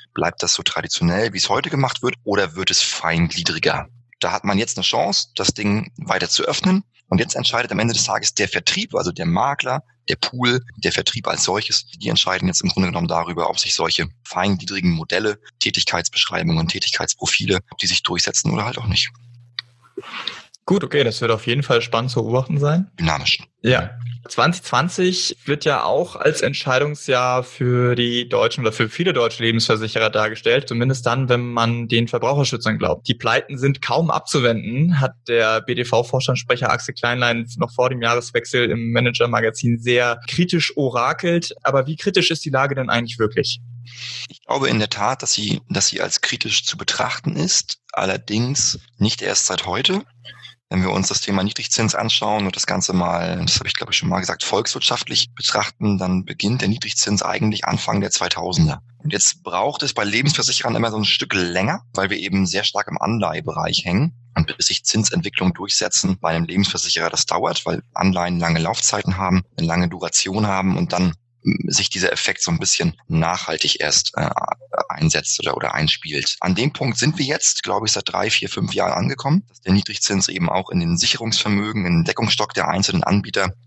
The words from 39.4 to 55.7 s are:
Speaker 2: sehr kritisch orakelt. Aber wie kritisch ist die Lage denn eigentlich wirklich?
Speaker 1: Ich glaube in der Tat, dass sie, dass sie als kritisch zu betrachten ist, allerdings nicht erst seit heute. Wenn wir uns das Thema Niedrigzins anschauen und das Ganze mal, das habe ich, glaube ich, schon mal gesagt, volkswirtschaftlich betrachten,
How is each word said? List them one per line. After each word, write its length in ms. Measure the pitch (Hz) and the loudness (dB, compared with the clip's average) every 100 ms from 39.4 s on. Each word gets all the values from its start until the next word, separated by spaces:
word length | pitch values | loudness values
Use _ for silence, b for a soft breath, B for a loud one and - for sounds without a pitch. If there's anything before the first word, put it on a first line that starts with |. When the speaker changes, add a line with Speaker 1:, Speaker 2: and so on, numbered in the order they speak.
| 113 - 120 117 | 2 2 0 2
Speaker 2:
sehr 400 | 123 123 120 117 - | 2 4 2 0 -2
kritisch 460 | - 175 175 - 147 | 0 2 2 0 0
orakelt. 800 | 135 120 131 160 175 170 - - | 0 2 0 0 0 0 -2 -2
Aber 240 | 139 135 135 | 2 2 0
wie 80 | 156 | -2
kritisch 340 | 202 185 - | 0 2 2
ist 160 | 160 151 | 0 0
die 60 | |
Lage 240 | 131 139 135 | 0 2 0
denn 140 | 127 | 0
eigentlich 280 | 117 117 - | 0 0 0
wirklich? 440 | 107 - - - - - B B B B B | 0 0 -2 -6 -10 -16 B B B B B
Speaker 1:
Ich 140 | - - | -16 -4
glaube 240 | 135 135 | 0 2
in 80 | 113 | 2
der 120 | 107 | 0
Tat, 340 | 104 107 131 | 0 -2 0
dass 100 | 120 | -2
sie, 280 | - 104 - - | -2 -2 -4 -4
dass 180 | - - | -2 0
sie 140 | - | 0
als 200 | - - | -2 0
kritisch 440 | - - 110 - - | -2 -2 -2 -2 -2
zu 120 | - | -4
betrachten 580 | - - 117 - 143 - | -4 -2 -2 -2 -4 -2
ist, 440 | 180 - - - - | 0 0 -2 -8 -6
allerdings 840 | - 95 - - 107 123 143 - 85 - - | -2 -2 -2 -2 0 0 0 -2 -4 -10 0
nicht 260 | 101 - | 0 0
erst 240 | 101 101 - | -2 0 0
seit 180 | 92 92 | -2 -2
heute. 380 | 101 135 196 - _ B B B B _ | 0 0 0 -4 _ B B B B _
Wenn 120 | 92 | 0
wir 80 | 92 | 2
uns 160 | 98 95 | 0 0
das 140 | 98 | -2
Thema 200 | - 98 | 0 0
Niedrigzins 520 | 101 - - - 110 - | 0 -4 -2 0 0 0
anschauen 500 | 110 - 104 107 95 | 0 0 0 0 -2
und 100 | - | -4
das 120 | - | -2
Ganze 260 | 95 87 | -2 0
mal, 480 | 90 87 85 87 87 | 0 0 0 -2 -2
das 120 | - - | 0 0
habe 120 | - | 0
ich, 60 | |
glaube 180 | - - | -4 -2
ich, 60 | - | -2
schon 100 | 170 | 0
mal 120 | 90 | 0
gesagt, 240 | 92 85 | -2 -4
volkswirtschaftlich 880 | - 98 - 120 - 113 - - - | 0 0 0 -2 -2 -2 -2 -2 -2
betrachten, 640 | - - 107 104 | -4 -2 0 -2